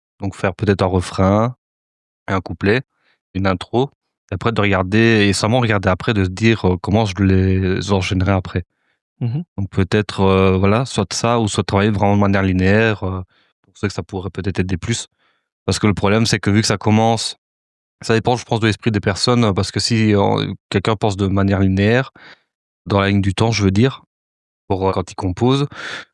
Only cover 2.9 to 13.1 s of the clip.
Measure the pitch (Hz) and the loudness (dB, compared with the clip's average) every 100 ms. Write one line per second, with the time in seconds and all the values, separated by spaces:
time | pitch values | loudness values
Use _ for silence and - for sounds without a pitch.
2.9 | _ _ _ _ 95 95 90 - 113 139 | _ _ _ _ -4 -2 -2 -2 -2 -2
3.9 | _ _ _ _ 95 117 113 104 95 92 | _ _ _ _ -6 -2 0 0 0 0
4.9 | 107 117 110 101 95 107 127 117 104 95 | 2 4 4 2 2 0 0 2 0 0
5.9 | 92 - 104 95 92 110 110 92 90 - | -2 -2 0 -2 0 0 2 0 -2 0
6.9 | 101 110 95 98 95 95 95 95 92 90 | 0 0 0 2 4 2 0 0 -2 -2
7.9 | 98 92 95 92 95 - 95 - _ _ | -2 0 -2 0 -2 -4 -6 -8 _ _
8.9 | _ _ _ 123 131 175 - 98 - 92 | _ _ _ -6 -6 -8 -8 -6 -2 0
9.9 | 107 101 - 95 95 95 92 98 107 131 | 0 -2 0 2 4 4 2 2 0 -2
10.9 | - 101 - 117 120 110 - 98 101 104 | -4 -4 -2 -2 0 0 -2 -2 0 0
11.9 | 101 101 101 101 98 95 92 92 104 113 | 2 2 2 2 2 0 2 2 2 2
12.9 | 104 95 | -2 -6